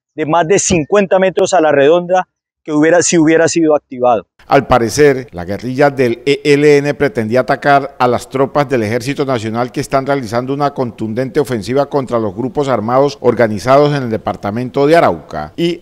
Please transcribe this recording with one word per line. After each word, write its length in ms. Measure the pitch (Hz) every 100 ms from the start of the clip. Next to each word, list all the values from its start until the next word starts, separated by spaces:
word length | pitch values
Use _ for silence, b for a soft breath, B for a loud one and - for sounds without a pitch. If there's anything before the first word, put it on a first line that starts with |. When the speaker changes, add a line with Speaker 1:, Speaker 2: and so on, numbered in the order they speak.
| _ 156
Speaker 1:
de 100 | 151
más 220 | 165 165
de 100 | 196
cincuenta 600 | - 180 139 208 196 190
metros 340 | 190 175 185
a 80 | 180
la 100 | 156
redonda 560 | 143 139 175 175 185 185 _ _ _
que 80 | -
hubiera, 320 | 151 160 170
si 160 | 151 175
hubiera 280 | 156 165 160
sido 280 | 170 156 147
activado. 500 | - 127 123 110 - _ -
Speaker 2:
Al 200 | 139 -
parecer, 600 | 123 113 113 147 - -
la 120 | 85 87
guerrilla 460 | 98 120 127 143
del 320 | 131 123 113 -
E 160 | 139
L 340 | 151 143 151 143
N 160 | 143 -
pretendía 460 | 143 120 110 120
atacar 540 | - 139 147 139 135 -
a 80 | 123
las 200 | 113 -
tropas 400 | 131 131 147 139
del 140 | 131
Ejército 420 | 104 120 117 143
Nacional 480 | 135 123 110 113 127
que 100 | 147
están 260 | 135 135 135
realizando 440 | 139 113 117 127
una 220 | 139 143
contundente 640 | 135 123 - 110 110 131 156
ofensiva 520 | 127 120 98 131 139
contra 260 | 147 113 117
los 160 | 107
grupos 360 | 92 127 147 135
armados 500 | 120 107 127 143 -
organizados 720 | 123 113 113 104 120 139 147 147
en 60 |
el 80 | 123
departamento 800 | 110 - 95 101 110 127 139 143
de 80 | 165
Arauca 580 | 131 82 - 78 78 -
y 240 | 170 170